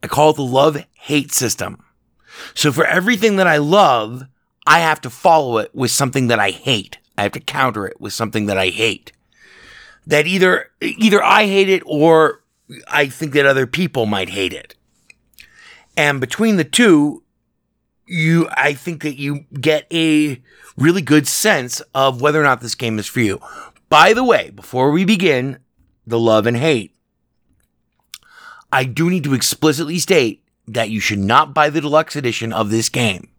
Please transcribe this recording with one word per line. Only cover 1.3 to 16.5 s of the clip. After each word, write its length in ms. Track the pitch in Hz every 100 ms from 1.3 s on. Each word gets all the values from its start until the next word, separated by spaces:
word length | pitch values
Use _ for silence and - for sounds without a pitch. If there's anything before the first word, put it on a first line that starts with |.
system. 520 | - 120 - - - _ _ _ _ _ - -
So 180 | - 151
for 140 | 131 160
everything 500 | 180 185 233 220 202
that 100 | 185
I 120 | 151
love, 680 | 147 196 180 120 107 123 135 _ _ _ -
I 120 | 160
have 240 | 165 151
to 80 | 127
follow 480 | - 196 160 135 113
it 160 | 104
with 160 | - 127
something 380 | - 139 139 123
that 100 | 113
I 140 | 98
hate. 440 | 92 - 117 92 - _ -
I 60 |
have 80 | 101
to 80 | -
counter 460 | - 139 131 107 95
it 140 | -
with 140 | 101
something 320 | - 110 110 104
that 100 | 95
I 120 | 92
hate. 440 | 95 113 95 - _ _ _ _ - - - - _ -
That 200 | 147 156
either, 440 | 190 185 180 - _
either 420 | 165 - 220 202
I 220 | 170 202
hate 240 | 214 196 196
it 140 | 185
or 520 | - 151 160 160 156 - _ _ _ 117 -
I 200 | 147 143
think 260 | 127 156
that 140 | 143 139
other 200 | 135 127
people 400 | 139 185 - 110
might 240 | 101 90
hate 220 | 95 92
it. 220 | - - - _ _ _ _ _ _ - _ - - _ -
And 240 | 147 139
between 360 | 127 - 220